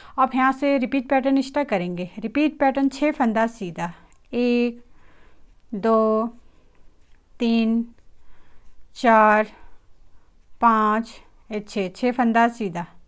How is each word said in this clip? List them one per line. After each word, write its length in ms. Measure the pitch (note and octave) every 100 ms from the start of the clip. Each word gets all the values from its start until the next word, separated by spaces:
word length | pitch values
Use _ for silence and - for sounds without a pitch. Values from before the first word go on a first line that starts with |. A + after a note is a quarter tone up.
| - -
अब 120 | B3+
यहाँ 180 | B3+ C4
से 240 | C4 C#4+ C#4
रिपीट 300 | B3 C#4 C4
पैटर्न 300 | C4+ C4 C4+
स्टार्ट 260 | C4+ D4 C#4+
करेंगे। 420 | G3 F3+ F3 F3+ -
रिपीट 400 | A3 C#4 D4+ D4+
पैटर्न 300 | C4+ C4+ C#4
छः 220 | - D4
फंदा 340 | D4+ A#3+ A3 A3+
सीधा, 440 | - F3+ E3 E3+ - - _ -
एक, 520 | A#3 B3 A#3+ A#3+ A#3+ - - - - - - - - -
दो, 540 | G#3 A3+ A3 A3 A3 A#3 - - - - _ - _ - - _ -
तीन, 440 | A#3 A3+ A3 A3+ A#3 - - - - - - - - - -
चार, 520 | - A#3+ A3 G#3+ G#3+ G#3+ - - - - - - - - _ - -
पाँच, 600 | A#3 A3 G#3+ G#3+ A3+ - - - -
ये 100 | G#3+
छः, 280 | G#3 A3 F#3
छः 220 | - B3
फंदा 360 | B3 A#3+ A3+ A#3
सीधा। 360 | A#3 G#3 E3+ E3+ -